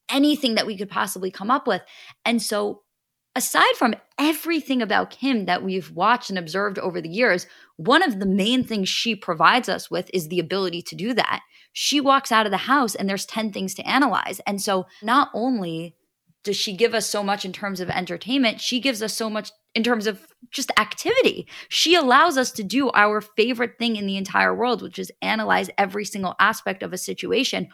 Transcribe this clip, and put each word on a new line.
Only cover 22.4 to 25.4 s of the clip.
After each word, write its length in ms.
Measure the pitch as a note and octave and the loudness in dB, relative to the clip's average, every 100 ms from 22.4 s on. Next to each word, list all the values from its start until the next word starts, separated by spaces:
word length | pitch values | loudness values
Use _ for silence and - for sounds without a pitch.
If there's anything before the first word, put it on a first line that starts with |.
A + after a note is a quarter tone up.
| A#3+ | -2
to 100 | - | -4
do 280 | F#3+ A#3+ C4+ | -2 0 2
our 280 | - G#3 G#3+ | 4 4 2
favorite 560 | G#3 - A3+ A#3+ A#3+ - | -2 0 2 0 -4 -2
thing 180 | A#3 G#3+ | -2 -2
in 100 | G3 | -2
the 120 | G3 | -4
entire 360 | F#3+ G3 F#3+ | 0 2 2
world, 280 | F#3 A#3+ A3+ | 2 0 -2
which 180 | F#3 - | -6 -10
is 140 | F#3 - | -12 -6
analyze 480 | F#3 A3 | -2 0